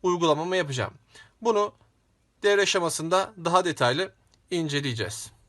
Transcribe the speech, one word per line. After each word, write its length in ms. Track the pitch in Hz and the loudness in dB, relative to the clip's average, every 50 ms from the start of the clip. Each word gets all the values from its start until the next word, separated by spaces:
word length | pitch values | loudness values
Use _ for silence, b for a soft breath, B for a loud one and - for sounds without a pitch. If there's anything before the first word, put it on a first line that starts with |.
| - | 2
uygulamamı 520 | 185 175 175 170 165 151 147 160 180 185 | 0 0 2 4 2 2 2 0 -2 -2
yapacağım. 380 | 185 175 143 135 123 107 95 - - _ B B B B B B B | -2 -2 -2 -2 -4 -4 -6 -6 -14 _ B B B B B B B
Bunu 320 | - 226 226 208 208 208 - _ _ _ _ _ _ _ _ _ _ _ _ _ - | -2 0 2 2 0 -2 -4 _ _ _ _ _ _ _ _ _ _ _ _ _ 2
devre 180 | 202 202 202 | 2 4 4
aşamasında 720 | 202 190 - 196 175 165 - - 165 165 175 185 196 - 220 196 165 | 4 2 2 0 0 -2 -4 -4 -4 0 0 0 0 0 -8 -6 -4
daha 200 | 170 170 185 185 | 2 2 2 2
detaylı 480 | 175 151 - 131 120 123 151 190 196 - _ _ _ _ _ _ _ | 2 0 0 2 2 2 0 -4 -6 -8 _ _ _ _ _ _ _
inceleyeceğiz. 800 | 185 175 165 151 143 143 139 139 123 110 104 87 - - - - - _ _ | -4 -4 -4 -2 -2 -2 -2 -4 -4 -4 -6 -8 -8 -12 -14 -16 -18 _ _